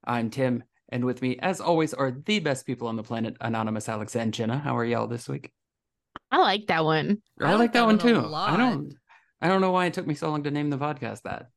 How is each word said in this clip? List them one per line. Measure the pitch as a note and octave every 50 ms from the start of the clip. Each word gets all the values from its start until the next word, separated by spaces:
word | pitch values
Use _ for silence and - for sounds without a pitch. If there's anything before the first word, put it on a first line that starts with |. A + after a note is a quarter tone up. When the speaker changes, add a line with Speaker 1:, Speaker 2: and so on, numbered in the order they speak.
| -
Speaker 1:
I'm | - A#2+ A#2+ A2+ A2+
Tim, | A2 - C3 B2+ B2 A#2 A#2 _ _ _ _ -
and | - B2 B2
with | B2 B2 -
me, | - B2+ B2 B2
as | - F3+ F#3+ F3
always, | - - F3 D#3+ D#3+ D3+ -
are | - C#3 C3
the | B2+ C3+ D3 - G#3+ G#3
best | E3+ D3+ C3+ C3 -
people | - C3 A#2+ A#2+ A#2
on | A2+ A2+
the | G#2+
planet, | - A#2+ A#2 A2+ A2+ A2+ -
Anonymous | - A#2 A#2 A2+ A2 A2 A2 G#2+ G#2+ -
Alex | A2+ G#2+ G#2+ G#2 - A#2
and | A#2 A2 G#2+
Jenna. | - A#2 G#2+ A#2 C#3
How | C#3+ C3+ B2 A#2+
are | A#2
y'all | A#2 A#2 A#2 A2+ A2+
this | A#2 A#2 - -
week? | C3+ - B2+ - _ _ _ _ _ _ _ _ _ _ _ _ _ - _ _
Speaker 2:
I | - D#4
like | F#4+ A#3 F#3+ G#3 G#3+ -
that | F3+ E3 D#3+
one. | D#3 D#3+ D#3+ D3 D#3 G#3 G#3 _ _ _ _
Speaker 1:
I | -
Speaker 3:
I | C#3+
Speaker 1:
like | F3+ G#3+
Speaker 3:
like | A#3 A#3
Speaker 1:
that | A3+ A#3+
Speaker 3:
that | A#3+
Speaker 1:
one | A3 A3 G#3
Speaker 3:
one | -
a | A#3+
Speaker 1:
too. | A#3 F3+ A#2+ G#2+ D3+
I | D#3 F3+ G#3 - F#3+
don't, | B3 B3+ G#3 C#3 D3 C#3
Speaker 3:
lot. | C#3 _ _ _ - - _ _ _ _
Speaker 1:
I | - E3
don't | F#3+ F#3+
know | F#3+ F#3
why | F3+ F#3 F3+
it | F3 E3+
took | F#3 F3
me | D#3 D3+
so | D3 - D#3
long | D3+ D3+ C#3+
to | D3
name | C#3+ D3 D3 D3
the | C#3+ C3
podcast | C#3+ D3 D3+ C#3+ B2+ A2+ G#2+ G#2+
that. | _ F#2+ F#2 - - - _